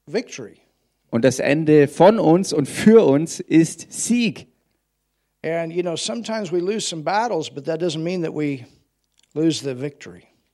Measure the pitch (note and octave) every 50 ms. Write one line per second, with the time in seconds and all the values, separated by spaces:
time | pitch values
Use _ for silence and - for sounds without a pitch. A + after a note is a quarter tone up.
0 | _ C#3+ D#3 A3+ - - - - A2+ F#2 E2 _ _ _ _ _ _ _ _ _
1 | _ _ - A#2 A#2+ B2+ B2 - - - D3 D#3+ D#3+ D3+ D3+ D3+ C#3+ C#3 - -
2 | E3 G3+ A3+ G#3 E3+ D#3 E3 F#3 F#3+ - D#3 D#3 C3+ - - - - G#3+ A3 A3+
3 | F3+ C#3 C3+ D3 E3 - - - - - D#3 D#3+ E3 - - - - - - -
4 | - - A#3 A#3+ A#3 F#3+ B2 - - - _ _ _ _ _ _ _ _ _ _
5 | _ _ _ _ _ _ _ _ - D#3 E3 E3 E3 E3 E3 F3+ F3 F3 D#3+ D3+
6 | - G#3+ A3+ A#3+ G#3+ A3 A3 A3 G#3 D#3 F3+ F3 F3 F#3+ A3 G#3 - - F3 D#3+
7 | D3 E3 F#3+ G#3+ A#3 A#3+ G3 D#3+ C#3+ - - C#3+ C3+ E3 D#3+ D#3+ F3+ F3 C#3+ D#3+
8 | D#3+ F3 F#3 F3+ E3 - - D3+ D3+ D3 C#3 B2 A#2+ - _ _ _ _ _ _
9 | _ _ _ _ _ _ - D3 D#3+ E3 D3 - C3+ C#3 B2+ B2 C#3 D3 - -
10 | - F#2 F2+ F2 - _ _ _ _ _